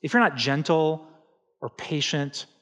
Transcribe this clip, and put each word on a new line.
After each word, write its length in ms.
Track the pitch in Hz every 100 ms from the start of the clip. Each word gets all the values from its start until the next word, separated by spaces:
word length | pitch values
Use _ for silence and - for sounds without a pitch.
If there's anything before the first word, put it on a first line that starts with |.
if 100 | 156
you're 80 | 240
not 160 | 220 139
gentle 720 | 131 139 156 160 156 160 - - _ _ _ _
or 80 | -
patient 720 | - - 151 143 156 143 - - _